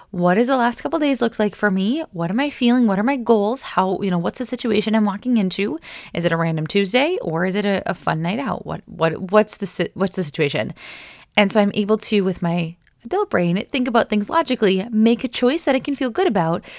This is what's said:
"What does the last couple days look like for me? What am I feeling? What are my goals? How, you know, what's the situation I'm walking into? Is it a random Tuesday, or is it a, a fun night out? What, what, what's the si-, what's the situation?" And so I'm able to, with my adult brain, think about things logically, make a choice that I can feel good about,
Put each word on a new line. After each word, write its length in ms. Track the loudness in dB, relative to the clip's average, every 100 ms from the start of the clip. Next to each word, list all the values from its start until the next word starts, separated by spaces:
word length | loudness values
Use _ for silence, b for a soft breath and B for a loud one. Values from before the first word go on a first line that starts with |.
| B
"What 260 | 0 2 4
does 100 | 2
the 100 | 2
last 240 | 0 -2
couple 180 | -4 0
days 220 | 0 0
look 180 | 0 0
like 160 | -2
for 160 | 0 0
me? 320 | 2 0 -2 -4
What 180 | -6 -2
am 100 | -2
I 80 | -2
feeling? 380 | 0 2 4 4
What 120 | 2
are 40 |
my 160 | 0 0
goals? 420 | 2 2 2 -2
How, 400 | -4 0 0 0
you 100 | 0
know, 60 | 0
what's 220 | -2 -4
the 80 | -4
situation 480 | -4 0 0 2
I'm 100 | 2
walking 320 | 2 -2 0 2
into? 420 | 2 0 -2 -4 B B B
Is 100 | -6
it 80 | -2
a 60 | 0
random 280 | 0 -2 0
Tuesday, 520 | 0 2 2 0 -2
or 240 | -4 -2
is 100 | 0
it 120 | 0 0
a, 160 | 0
a 80 | -2
fun 300 | -4 -2 -2
night 160 | -2 -2
out? 260 | -4 -6
What, 160 | -6 -10 -10
what, 440 | -2 0 0 0
what's 280 | 2 2 0
the 80 | -2
si-, 240 | -2 -2
what's 240 | -2 -4 -2
the 80 |
situation?" 480 | -4 -2 0 0 -4 -8 B B B B B 2
And 160 | 4
so 80 | 4
I'm 120 | 2
able 240 | 2 0 0
to, 240 | 2 2
with 180 | 2 0
my 360 | -2 -2 -4 -8 _ _
adult 240 | -6 -4 0
brain, 340 | 0 0 0 -2
think 160 | -4 0
about 220 | 2 2
things 220 | 0 0
logically, 580 | -2 0 2 2 2 0
make 320 | 2 4 2
a 60 | -2
choice 360 | 0 0 2
that 100 | 0
I 60 | 0
can 140 | 0
feel 140 | -4 -2
good 180 | 0 0
about, 380 | 2 0 -2 B